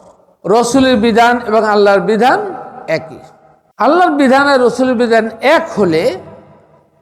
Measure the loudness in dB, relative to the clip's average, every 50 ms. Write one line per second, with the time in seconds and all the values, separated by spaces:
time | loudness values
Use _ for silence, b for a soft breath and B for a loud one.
0 | -20 -20 _ _ _ _ _ _ -4 0 0 0 0 2 2 2 2 2 2 2
1 | 0 2 2 2 2 2 2 -2 -4 -2 -2 0 0 0 2 2 2 2 2 2
2 | 0 0 0 0 0 0 0 -2 -4 -8 -12 -14 -16 -18 -18 -14 -8 -6 -6 -6
3 | -8 -10 -18 -20 -20 -20 _ _ _ _ _ _ _ _ _ -2 0 2 2 2
4 | 2 2 2 2 2 2 2 2 2 2 2 2 2 0 0 0 -2 -2 0 0
5 | 0 0 0 0 0 -2 -6 -4 0 0 0 0 0 -4 -4 -2 -2 0 0 0
6 | -2 -2 -4 -6 -12 -18 -20 -20 -20 -20 -20 _ _ _ _ _ _ _ _ _